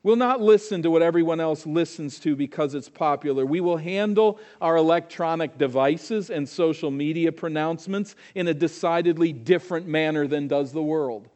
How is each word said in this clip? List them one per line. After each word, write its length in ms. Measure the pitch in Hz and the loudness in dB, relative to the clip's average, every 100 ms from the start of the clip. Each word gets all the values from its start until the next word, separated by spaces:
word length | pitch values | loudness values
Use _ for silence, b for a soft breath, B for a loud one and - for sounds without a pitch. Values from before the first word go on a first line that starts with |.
We'll 140 | 190 233 | 4 4
not 240 | 247 254 | 2 2
listen 400 | 214 208 208 185 | 6 4 4 -2
to 100 | 165 | 2
what 100 | 165 | 4
everyone 380 | 165 170 165 165 | 4 4 2 0
else 260 | 160 151 156 | -2 -2 -2
listens 540 | 156 160 - 147 - | -2 -2 -6 -12 -6
to 160 | - 139 | -2 -2
because 400 | 139 - 151 143 | -4 -2 -4 -4
it's 140 | - | -12
popular. 560 | - 156 143 147 135 131 | -4 -2 -2 -2 -2 0
We 160 | 165 | 0
will 160 | 175 165 | 0 -2
handle 600 | 165 190 208 208 214 208 B B | -4 -2 0 2 2 0 B B
our 160 | 170 165 | 2 4
electronic 840 | 160 170 165 - 165 165 156 139 | 4 4 0 -6 -4 -2 -4 -2
devices 720 | 139 127 139 165 - 220 180 | 0 2 2 0 -2 -4 -4
and 180 | 165 143 | -6 -6
social 440 | - 165 156 156 | 0 0 0 -4
media 400 | 139 147 160 165 | -4 -4 0 -2
pronouncements 800 | 160 165 156 156 165 - 196 202 - B 190 | -2 -6 -2 -2 -4 -6 -6 -6 -12 B -4
in 140 | 175 | -2
a 40 | |
decidedly 760 | 151 170 - 175 170 175 160 165 | 0 -2 -2 0 2 0 2 0
different 560 | 135 113 175 - 165 175 | -2 2 2 2 -8 -2
manner 400 | 156 156 156 143 | 0 0 0 -2
than 220 | 147 143 | -2 -2
does 240 | 143 139 | -2 -2
the 100 | 151 | -4
world. 460 | 151 156 135 110 110 | -2 -2 -4 -8 -14